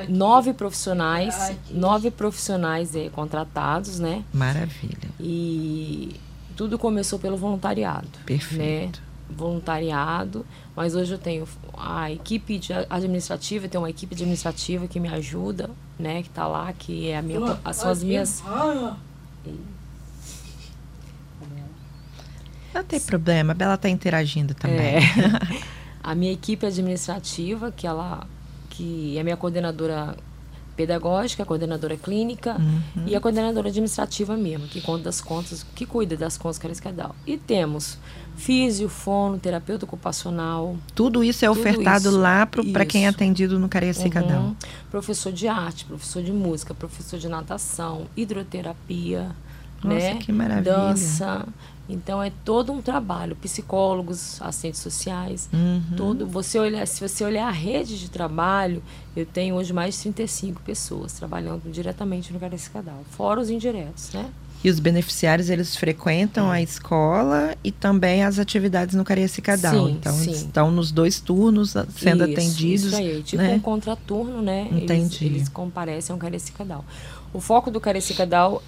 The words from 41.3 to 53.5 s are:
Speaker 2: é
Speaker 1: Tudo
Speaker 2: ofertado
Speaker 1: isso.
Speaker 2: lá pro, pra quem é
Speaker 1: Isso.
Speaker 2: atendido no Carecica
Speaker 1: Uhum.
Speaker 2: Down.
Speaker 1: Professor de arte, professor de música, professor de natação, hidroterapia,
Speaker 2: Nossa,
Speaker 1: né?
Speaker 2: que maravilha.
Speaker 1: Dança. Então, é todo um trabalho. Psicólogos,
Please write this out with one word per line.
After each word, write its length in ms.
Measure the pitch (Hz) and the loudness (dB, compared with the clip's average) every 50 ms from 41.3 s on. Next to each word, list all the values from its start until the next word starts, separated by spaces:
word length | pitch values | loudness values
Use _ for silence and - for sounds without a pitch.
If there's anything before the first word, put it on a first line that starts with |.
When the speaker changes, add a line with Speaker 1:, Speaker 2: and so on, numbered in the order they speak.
| 240 - - | 4 6 6
Speaker 2:
é 40 | 214 | 6
Speaker 1:
Tudo 120 | 220 214 | 6 6
Speaker 2:
ofertado 480 | 226 214 208 226 202 - 190 202 190 202 | 6 4 4 6 6 6 6 8 8 6
Speaker 1:
isso. 100 | 196 190 | 6 6
Speaker 2:
lá 280 | 185 180 180 196 214 | 8 8 8 6 6
pro, 180 | 220 - - 220 202 196 | 4 2 0 0 2 4
pra 140 | 202 - | 4 4
quem 180 | 247 - 208 196 | 4 4 4 4
é 40 | 202 | 4
Speaker 1:
Isso. 80 | 196 | 4
Speaker 2:
atendido 420 | - 202 190 190 180 190 185 190 190 | 4 4 4 6 6 4 4 4 4
no 100 | 185 185 | 2 2
Carecica 540 | - 185 175 180 180 180 180 180 165 175 175 | 2 2 2 2 2 2 2 2 4 4 4
Speaker 1:
Uhum. 40 | 175 | 4
Speaker 2:
Down. 280 | 151 135 127 131 214 - - - - - - - | 4 4 4 2 0 -4 -8 -12 -14 -16 -12 -8
Speaker 1:
Professor 400 | - 202 196 - 214 202 - 196 | -6 -4 -2 -2 -2 -2 -2 -4
de 160 | 185 170 196 226 | -4 0 0 0
arte, 360 | 214 214 175 170 165 151 - | 2 0 0 -2 -4 -8 -10
professor 380 | - 156 151 - - - 180 175 | -12 -12 -10 -10 -8 -6 -4 -2
de 100 | 175 196 | 0 0
música, 400 | 208 190 175 165 151 - - 160 | 0 2 0 0 -2 -4 -8 -10
professor 460 | - - 165 - - - - - 170 | -10 -10 -10 -10 -12 -12 -10 -10 -8
de 100 | 156 170 | -6 -4
natação, 800 | 165 160 160 156 180 202 - - - - 170 165 160 160 160 - - | -6 -6 -6 -6 -6 -6 -6 -6 -6 -4 -6 -6 -6 -6 -8 -8 -6
hidroterapia, 1120 | 220 226 196 208 196 196 185 - 185 175 165 170 - - - 185 175 170 175 180 180 180 180 175 - - - - - - - - - - | -4 -4 -4 -4 -6 -8 -8 -8 -8 -8 -8 -10 -10 -10 -8 -6 -4 -4 -2 -2 -2 -4 -4 -8 -10 -14 -16 -16 -16 -16 -16 -10 -4 0
Speaker 2:
Nossa, 120 | 202 208 185 | 0 2 2
Speaker 1:
né? 160 | 175 185 202 | 2 2 0
Speaker 2:
que 160 | 233 220 - 208 | -2 -2 0 0
maravilha. 400 | 214 226 226 214 202 185 180 190 | 2 2 2 2 2 4 4 4
Speaker 1:
Dança. 760 | 196 196 196 196 196 185 160 156 156 190 190 190 196 208 220 - - - - - - - - 190 | 6 6 4 4 4 2 2 2 0 0 0 -2 -4 -4 -6 -12 -14 -16 -20 -18 -16 -12 -8 -8
Então, 300 | 180 175 - 196 196 202 | -8 -6 -4 -2 -2 -2
é 80 | 202 - - - | -2 -4 -4 -2
todo 280 | - 220 233 254 254 285 | 2 2 2 2 2 -2
um 80 | 277 | -4
trabalho. 540 | 233 - 254 285 233 190 180 175 175 170 160 | -2 -2 -2 -2 -2 -2 -4 -4 -4 -6 -6
Psicólogos, 1080 | - - 190 | -6 -8 -8